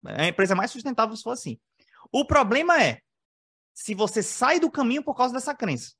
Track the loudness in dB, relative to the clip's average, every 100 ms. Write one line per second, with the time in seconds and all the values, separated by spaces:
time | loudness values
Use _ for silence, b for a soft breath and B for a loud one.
0 | -10 -4 -2 0 0 2 -2 -6 -8 -2
1 | -2 -2 -8 -8 -8 -14 _ _ b b
2 | b -2 4 4 4 2 4 6 4 2
3 | _ _ _ _ _ _ _ -16 -10 -2
4 | 0 0 -4 -2 0 2 0 0 0 0
5 | -4 -2 0 0 -6 -4 -4 -4 -8 _